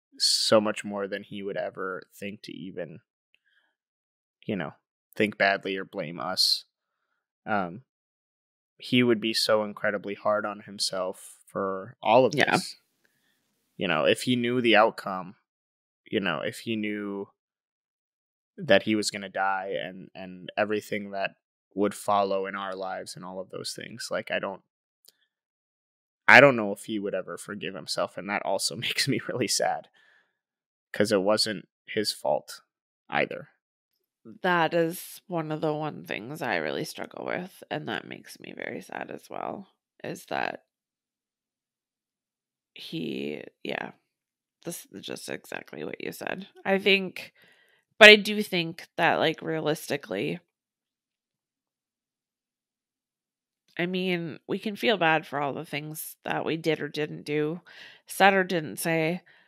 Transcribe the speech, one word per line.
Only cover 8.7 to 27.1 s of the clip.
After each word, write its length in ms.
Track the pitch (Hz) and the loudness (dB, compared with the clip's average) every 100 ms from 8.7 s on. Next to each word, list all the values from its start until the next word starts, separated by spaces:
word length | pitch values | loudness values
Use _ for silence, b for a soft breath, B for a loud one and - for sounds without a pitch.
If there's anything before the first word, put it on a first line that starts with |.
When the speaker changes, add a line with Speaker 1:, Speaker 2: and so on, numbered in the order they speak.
| _ | _
Speaker 1:
he 240 | - 123 | 2 4
would 180 | 123 110 | 6 4
be 140 | 113 | 2
so 300 | 110 - 107 | -2 2 2
incredibly 500 | 104 104 107 101 98 | 0 -2 -2 -2 -6
hard 320 | 101 107 107 104 | -4 0 0 -2
on 140 | 101 | -8
himself 760 | 104 101 - 95 92 101 - - _ | -14 -6 -4 -2 -4 -6 -16 -20 _
for 500 | 104 98 95 104 - | -4 -4 -4 -8 -4
all 220 | - 120 127 | 6 8 8
of 100 | 147 | 4
Speaker 2:
Yeah. 220 | - - | 4 4
Speaker 1:
this. 200 | - - _ _ _ _ _ _ _ _ _ - | 0 -12 _ _ _ _ _ _ _ _ _ -6
You 120 | 101 | 0
know, 160 | 78 | 4
if 180 | 76 113 | 4 2
he 140 | - 123 | 2 0
knew 240 | 120 123 | 2 2
the 160 | 117 104 | 6 6
outcome, 600 | 110 - 101 92 90 107 _ _ _ _ _ _ - | 6 2 -8 -8 -10 -16 _ _ _ _ _ _ -4
you 140 | 107 | -2
know, 200 | 95 73 | 0 -2
if 200 | 90 - | -4 -6
he 160 | 117 110 | -6 -4
knew 520 | 104 104 104 98 101 _ _ _ _ _ _ _ _ _ _ _ _ - | -4 -4 -6 -6 -8 _ _ _ _ _ _ _ _ _ _ _ _ -12
that 280 | 165 196 | 4 4
he 100 | - | 6
was 160 | 107 101 | 0 0
gonna 180 | 107 98 | -6 -8
die 460 | 95 95 95 95 92 | -4 -2 -2 -4 -6
and, 300 | 80 95 - | -6 -12 -16
and 360 | - 95 92 90 - | -16 -14 -14 -10 -4
everything 540 | 104 107 - 107 101 | -2 -2 -4 -8 -8
that 220 | 98 98 - _ _ _ | -6 -6 -8 _ _ _
would 200 | 92 104 | -2 0
follow 520 | - - 101 98 98 95 | 0 0 2 2 0 -2
in 80 | |
our 200 | 98 98 | -6 -8
lives 420 | 95 95 92 92 - | -6 -8 -8 -10 -14
and 80 | |
all 160 | 90 95 | -12 -12
of 100 | 92 | -10
those 220 | 95 - | -10 -10
things, 340 | - - 117 - | -10 -14 -12 -6
like, 200 | 92 - | -6 -4
I 80 | 95 | -6
don't, 240 | 98 95 _ _ _ _ - b b _ _ _ _ _ _ _ _ _ - | -4 -8 _ _ _ _ -20 b b _ _ _ _ _ _ _ _ _ 10
I 120 | 113 | 12
don't 160 | 139 117 | 12 6
know 160 | 104 | 0
if 120 | 104 | -4
he 140 | - 107 | -6 -6
would 160 | 98 | -4